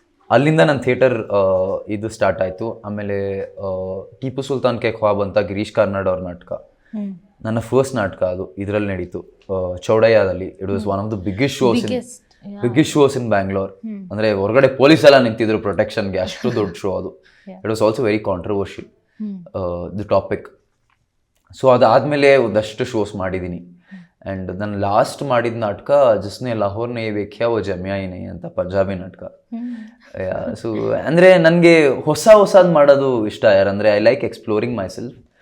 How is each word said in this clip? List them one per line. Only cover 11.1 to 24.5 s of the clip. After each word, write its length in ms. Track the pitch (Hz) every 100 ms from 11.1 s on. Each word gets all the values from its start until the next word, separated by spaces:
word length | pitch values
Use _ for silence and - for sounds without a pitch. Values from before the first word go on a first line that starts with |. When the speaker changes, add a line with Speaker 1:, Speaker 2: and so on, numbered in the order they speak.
Speaker 1:
the 160 | 107 95
biggest 340 | 95 139 -
shows 160 | 127 117
in, 40 | -
Speaker 2:
Biggest, 680 | 247 - - _ _ 202
yeah. 140 | 202 123
Speaker 1:
biggest 300 | 123 139 151
shows 220 | 139 123
in 40 |
Bangalore. 460 | 120 101 95 98 95
Speaker 2:
ಹ್ಮ್. 420 | - 220 208 185
Speaker 1:
ಅಂದ್ರೆ 200 | 104 107
ಹೊರಗಡೆ 360 | 98 101 120 135
ಪೊಲೀಸ್ 380 | - 139 160 147
ಎಲ್ಲ 160 | 139
ನಿಂತಿದ್ರು 380 | 120 107 110 107
ಪ್ರೊಟೆಕ್ಷನ್‌ಗೆ, 600 | 98 92 104 - 98 92
ಅಷ್ಟು 360 | 92 - 123 120
ದೊಡ್ಡ 200 | 101 -
ಶೋ 220 | 101 90
ಅದು. 260 | 92 - _
Speaker 2:
<laughs> 100 | _ -
Yeah. 180 | - 104
Speaker 1:
It 60 |
was 100 | 110
also 200 | 110 113 113
very 160 | 107
controversial, 640 | 104 90 92 101 95 - - _ _ _
Speaker 2:
ಹ್ಮ್. 240 | 214 190 170
Speaker 1:
ಆ, 400 | 101 90 87 85
the 180 | 98 104
topic. 400 | 101 - 101 - _ _ _ _ _ _ _ _ _ _ -
So 120 | 131
ಅದಾದ್ಮೇಲೆ 640 | 123 117 123 151 147 143 139
ಒಂದಷ್ಟು 480 | 113 104 107 - 131
ಶೋಸ್ 300 | 110 101 101
ಮಾಡಿದೀನಿ. 420 | 92 92 90 87
Speaker 2:
ಹ್ಮ್. 880 | - - _ 190 - _ 98 95
Speaker 1:
And 100 | 92